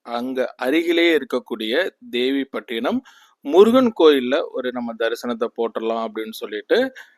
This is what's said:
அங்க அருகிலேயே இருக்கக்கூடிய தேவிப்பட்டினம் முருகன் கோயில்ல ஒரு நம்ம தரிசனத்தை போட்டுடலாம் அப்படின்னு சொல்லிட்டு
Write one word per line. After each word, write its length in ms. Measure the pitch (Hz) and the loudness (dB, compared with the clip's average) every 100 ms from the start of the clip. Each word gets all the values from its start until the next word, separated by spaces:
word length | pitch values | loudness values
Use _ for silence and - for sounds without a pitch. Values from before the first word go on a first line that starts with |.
அங்க 520 | - 120 127 127 123 - | -6 -6 -4 -4 -4 -4
அருகிலேயே 600 | 123 156 170 170 170 156 | 0 0 0 2 2 2
இருக்கக்கூடிய 720 | - 127 - 113 110 135 190 _ 123 | 0 -6 -6 -8 -4 -2 -4 _ -8
தேவிப்பட்டினம் 880 | 120 127 139 131 117 - 113 135 240 - - _ _ | -2 -2 -2 -4 -8 -8 -6 -4 -4 -8 -20 _ _
முருகன் 520 | 139 165 220 254 247 - | 2 6 8 6 2 6
கோயில்ல 440 | 160 139 123 147 - | 6 6 2 -4 -4
ஒரு 200 | 131 127 | -6 -6
நம்ம 220 | 123 120 | -6 -8
தரிசனத்தை 540 | 113 113 117 120 117 117 - | -4 -4 -4 -6 -4 -6 -4
போட்டுடலாம் 500 | 113 110 110 113 113 | -6 -4 -4 -4 -6
அப்படின்னு 240 | 107 110 | -8 -10
சொல்லிட்டு 640 | - 107 104 - 190 262 - - | -12 -10 -10 0 0 0 -8 -20